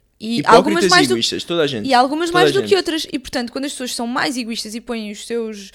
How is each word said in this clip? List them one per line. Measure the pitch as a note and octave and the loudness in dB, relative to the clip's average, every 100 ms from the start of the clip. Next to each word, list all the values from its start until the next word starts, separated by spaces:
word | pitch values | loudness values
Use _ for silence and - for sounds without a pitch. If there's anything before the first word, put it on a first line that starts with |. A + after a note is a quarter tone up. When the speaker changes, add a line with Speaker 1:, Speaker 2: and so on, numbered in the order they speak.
| _ _ | _ _
Speaker 1:
E | A3 A#3 | -4 0
Speaker 2:
Hipócritas | - A3+ | 6 6
Speaker 1:
algumas | D4 E4 F#4 | 6 2 4
mais | F4+ C4 | 4 4
Speaker 2:
e | |
Speaker 1:
do | A#3 | 2
Speaker 2:
egoístas, | - - | -2 -4
toda | - E3+ | -2 0
a | C#3+ | 0
gente. | A#2+ C4+ | -2 2
Speaker 1:
e | |
algumas | B3 C4 D4+ E4+ | 2 4 0 0
Speaker 2:
Toda | F4 | 2
Speaker 1:
mais | - | 4
Speaker 2:
a | |
Speaker 1:
do | G4 | 2
Speaker 2:
gente. | - | 2
Speaker 1:
que | F#4+ | 0
outras. | F4 D#4+ - | 0 -4 -4
E, | C#4 | -8
portanto, | - C#4 A#3+ | -6 -6 -6
quando | C4+ C#4+ | -6 -8
as | |
pessoas | - B3 | -8 -8
são | - A#3 | -6 -6
mais | C4 D4+ B3+ | -2 -2 -4
egoístas | A3+ A3 G#3+ | -6 -8 -8
e | A3+ | -10
põem | A#3+ A3+ G#3 | -10 -8 -10
os | G#3 - | -12 -8
seus | A#3 A3+ G3+ G3 | -6 -6 -10 -16